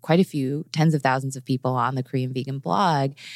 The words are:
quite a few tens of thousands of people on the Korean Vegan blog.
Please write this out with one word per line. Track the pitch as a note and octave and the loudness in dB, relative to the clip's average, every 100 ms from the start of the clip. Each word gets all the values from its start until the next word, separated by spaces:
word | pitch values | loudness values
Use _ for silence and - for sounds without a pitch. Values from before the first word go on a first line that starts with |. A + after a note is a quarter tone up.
quite | - E3+ | 2 4
a | |
few | F#3 D3 C3 C#3+ - | 4 0 -4 -4 -6
tens | D3+ D#3 | 0 2
of | D3+ | 4
thousands | C3+ C3 C3+ C3 | 2 0 -2 -6
of | |
people | B2+ C3 B2+ | -4 -2 0
on | B2+ A#2+ | 0 0
the | C3+ | -2
Korean | B2+ C3 B2+ | -4 -4 -4
Vegan | B2+ C3 C3+ | -6 -6 -8
blog. | E3 G3 F#3 D3 C#3 C#3 - | -4 0 2 2 -2 -4 -16